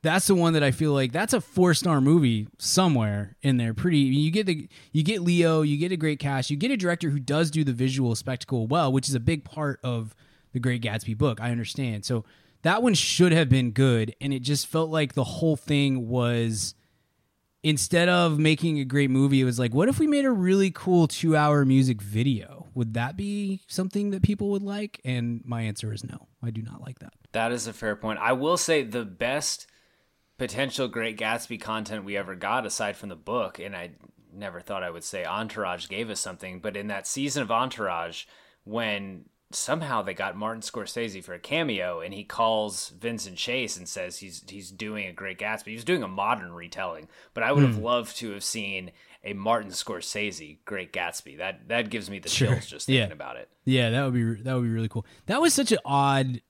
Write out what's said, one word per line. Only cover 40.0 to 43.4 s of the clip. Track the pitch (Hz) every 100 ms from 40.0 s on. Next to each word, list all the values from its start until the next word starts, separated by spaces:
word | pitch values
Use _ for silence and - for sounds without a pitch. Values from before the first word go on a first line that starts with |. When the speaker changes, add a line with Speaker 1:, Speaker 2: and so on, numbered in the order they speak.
Speaker 2:
they | 98
got | 92 98 92
Martin | 107 113
Scorsese | - 120 98 120 117 95
for | 87
a | 87
cameo, | - 151 156 101 90 85
and | 87
he | 98
calls | 101 - 113 110 107 95 -
Vincent | 90 117 113 98
Chase | 87